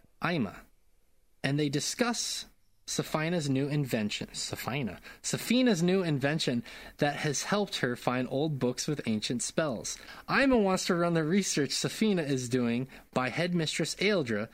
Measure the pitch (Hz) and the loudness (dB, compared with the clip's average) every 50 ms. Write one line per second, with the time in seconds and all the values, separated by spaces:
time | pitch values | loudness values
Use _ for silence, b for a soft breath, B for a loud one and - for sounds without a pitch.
0 | - _ _ _ - 156 180 160 117 90 - - - - _ _ _ _ _ _ | -20 _ _ _ -4 -2 0 0 0 -2 -4 -10 -18 -20 _ _ _ _ _ _
1 | _ _ _ _ _ _ _ _ - 139 139 147 151 143 135 147 - - - - | _ _ _ _ _ _ _ _ -2 0 0 0 0 0 0 -2 -2 -2 -2 0
2 | 240 233 233 - - - - - - - - _ _ _ _ _ _ - - - | 0 0 0 -2 -4 -6 -6 -8 -10 -14 -18 _ _ _ _ _ _ -6 -4 -4
3 | 151 - - 156 156 160 175 175 147 143 131 131 139 143 147 147 143 123 - 117 | -2 -2 -2 0 0 0 0 0 0 0 0 0 0 0 0 -2 0 0 0 0
4 | 107 104 - - 151 - - - - - - - - - 117 147 139 - 139 - | 0 -2 -2 -6 -8 -10 -10 -8 -8 -8 -8 -6 -6 -4 -4 -4 -4 -4 -6 -10
5 | B B B B - - - 131 - - 226 247 262 247 214 156 170 175 185 196 | B B B B -6 -4 -4 -2 0 2 2 4 4 4 4 4 4 4 4 2
6 | 185 170 151 139 123 139 151 165 - - 127 117 113 B B B B B B - | 2 2 0 0 2 0 0 0 0 0 0 -2 -2 B B B B B B 0
7 | 151 147 143 143 - 156 139 - - - 190 208 202 - - - - 127 120 - | 0 0 0 0 -2 -2 -2 -2 -2 0 0 0 0 -2 -2 -2 0 -2 -2 -2
8 | - - 123 127 127 120 131 135 151 160 151 131 127 123 127 - - - 151 139 | 0 0 0 0 0 -2 -2 -2 0 0 0 0 0 0 0 -2 -2 -2 -4 -2
9 | 123 - 110 107 - - 135 120 - - - - 160 151 120 95 - - - B | -2 -2 -2 0 0 -2 -2 -2 -4 -2 -2 -2 0 0 -2 -4 -6 -8 -10 B
10 | B B B B B - 160 214 269 277 262 233 202 190 190 180 - - 190 170 | B B B B B 0 2 4 4 6 6 6 6 4 2 2 2 2 2 2
11 | 170 170 170 165 160 151 175 202 185 - - 156 143 131 - - - 143 - - | 4 4 4 2 2 4 4 2 2 2 2 0 0 0 0 -2 -2 -2 0 2
12 | 220 214 202 175 156 139 143 127 127 120 123 127 120 117 117 120 131 B B B | 2 2 2 2 2 0 0 -2 0 0 2 2 2 2 2 0 -2 B B B
13 | B B - 131 127 127 120 - 170 180 175 175 160 151 - - 170 - - - | B B -2 0 0 0 0 0 0 0 0 0 0 0 -2 -2 -2 -2 -2 0
14 | - 202 214 185 143 113 113 101 110 117 | 0 2 2 2 2 0 0 -2 -2 -4